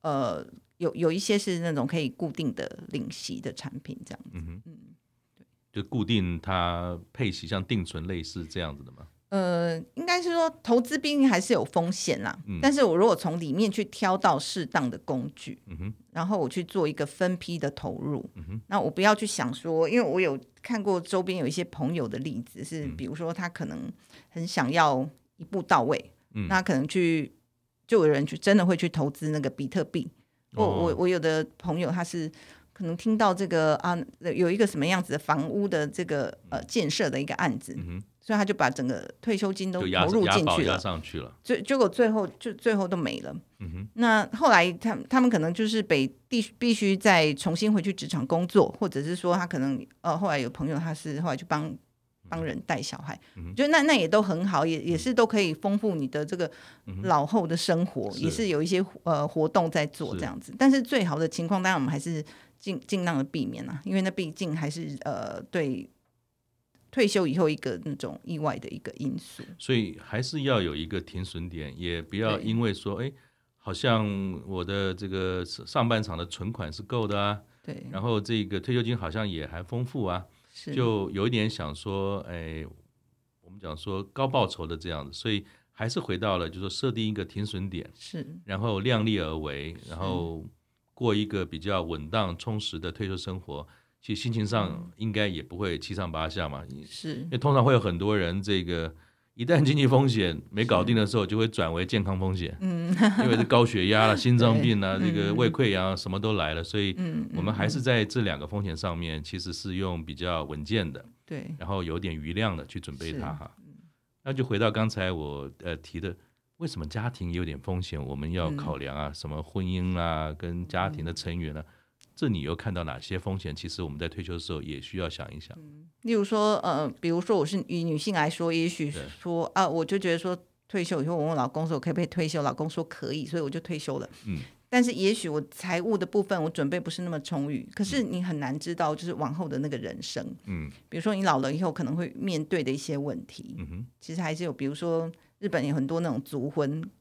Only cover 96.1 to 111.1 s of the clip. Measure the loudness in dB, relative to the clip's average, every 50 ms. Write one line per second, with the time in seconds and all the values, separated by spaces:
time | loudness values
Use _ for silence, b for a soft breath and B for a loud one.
96.1 | -2 -2 -4 -2 -2 -4 -4 -4 -4 -8 -10 -10 -12 -14 -14 -14 -16 -12 -10 -8
97.1 | -8 -8 -8 -4 -4 0 2 4 6 6 8 8 6 6 6 4 0 2 2 2
98.1 | 2 2 2 2 0 -2 0 2 2 2 2 0 -2 -2 -4 -4 b b b b
99.1 | b b b b b -6 2 4 6 6 6 6 6 6 6 8 8 6 6 6
100.1 | 4 4 2 2 0 -4 -8 -6 -2 -2 2 4 4 4 4 4 4 4 2 2
101.1 | 2 0 0 2 2 0 0 0 2 0 0 0 0 -2 -2 0 0 0 0 0
102.1 | 0 0 0 0 0 -2 -2 -6 -6 -4 -2 -2 -2 -2 0 0 4 4 6 4
103.1 | 6 4 4 4 4 4 4 4 6 6 6 4 4 2 2 4 6 6 6 6
104.1 | 6 4 4 4 6 6 6 6 6 6 6 4 4 4 2 0 0 2 2 2
105.1 | 2 2 0 2 2 4 4 2 4 4 2 2 4 2 2 0 0 -2 -2 -4
106.1 | -2 0 0 2 2 2 0 0 -2 -4 -4 -2 0 0 0 0 0 -2 -4 -4
107.1 | -4 -4 -6 -4 -4 -2 0 0 0 0 0 0 0 0 2 2 2 2 2 2
108.1 | 0 0 0 0 0 -2 -6 -4 -4 -4 -2 -2 -4 -4 -4 -4 -4 -4 -4 -4
109.1 | -4 -6 -6 -6 -8 -8 -8 -8 -8 -8 -6 -6 -4 -2 -2 -2 -4 -4 -6 -8
110.1 | -8 -6 -4 -2 -2 -2 -2 -4 -6 -8 -4 -2 0 0 0 -2 -6 -10 -14 -18